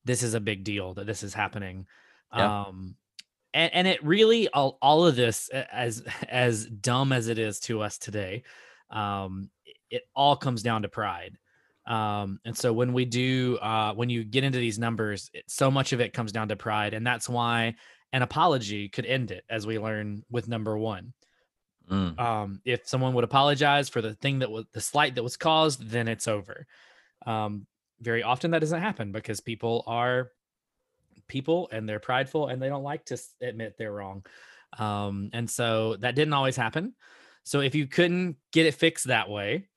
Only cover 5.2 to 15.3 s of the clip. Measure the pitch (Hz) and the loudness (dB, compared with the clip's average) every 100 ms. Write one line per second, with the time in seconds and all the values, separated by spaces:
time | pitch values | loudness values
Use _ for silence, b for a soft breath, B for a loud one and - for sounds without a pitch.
5.2 | 120 110 - 131 - 107 120 110 - - | 2 0 -6 -8 -6 -4 -4 -4 -10 -10
6.2 | - 127 123 110 113 107 120 123 135 127 | -4 2 2 2 -4 -4 0 2 2 2
7.2 | 113 113 110 101 - 113 104 - - 104 | 0 -2 -2 -4 -4 -2 -2 -6 -8 -6
8.2 | 92 104 B B B B B 110 104 101 | -6 -8 B B B B B -6 -4 -4
9.2 | 98 95 98 _ - - - - - - | -6 -8 -12 _ -20 -20 -10 -10 -6 2
10.2 | 143 139 135 117 113 110 101 - 104 87 | 4 4 2 -2 0 0 -2 -4 -4 -4
11.2 | 92 95 _ _ _ _ - 113 107 104 | -10 -18 _ _ _ _ -4 -2 0 -2
12.2 | 98 95 117 117 123 113 123 123 123 120 | -4 -8 -8 -2 0 2 2 2 0 0
13.2 | 127 131 127 120 107 110 107 104 123 120 | 2 2 2 0 0 0 0 0 -2 -2
14.2 | 107 127 135 131 117 104 117 113 107 98 | 0 2 2 0 -2 0 -2 0 -2 -4
15.2 | - | -8